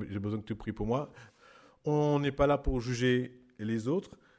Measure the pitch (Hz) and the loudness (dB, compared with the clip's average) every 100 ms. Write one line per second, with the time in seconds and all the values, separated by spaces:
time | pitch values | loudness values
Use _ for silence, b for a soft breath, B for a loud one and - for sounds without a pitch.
0 | 104 98 104 107 101 107 - 104 107 127 | -4 -4 -4 -4 -6 -8 -6 -4 -2 -2
1 | 151 B B B B B B B 151 151 | -4 B B B B B B B -2 2
2 | 147 147 143 139 143 143 139 127 117 120 | 2 2 0 2 4 2 2 0 0 2
3 | 127 123 123 - - - 107 113 113 175 | 4 4 0 -8 -20 -8 -2 -2 0 -2
4 | - - b | -4 -14 b